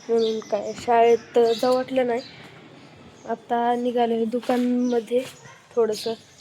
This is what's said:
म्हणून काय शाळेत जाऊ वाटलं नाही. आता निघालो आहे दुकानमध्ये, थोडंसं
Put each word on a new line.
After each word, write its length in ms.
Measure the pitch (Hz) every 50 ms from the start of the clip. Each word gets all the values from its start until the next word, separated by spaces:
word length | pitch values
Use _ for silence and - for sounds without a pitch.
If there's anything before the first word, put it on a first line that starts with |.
| - -
म्हणून 320 | 233 233 226 220 220 220
काय 320 | 214 - 226 202 208 214 214
शाळेत 640 | - - - 240 233 233 233 233 233 233 - - 247
जाऊ 360 | 240 226 233 214 254 254 254
वाटलं 320 | 254 254 262 269 262 254
नाही. 140 | 247 233 240 269 - - - - - - - - - - - - - - - - - - - - -
आता 460 | 226 226 - - 240 233 240 240 247
निघालो 400 | 240 240 247 233 240 240 226 226
आहे 100 | 226 226
दुकानमध्ये, 1000 | 220 233 247 226 - 254 247 247 247 247 247 247 247 240 240 220 202 240 247 262 - - - - - - - _ _ -
थोडंसं 380 | 240 226 214 214 214 - 226 226 - - - - -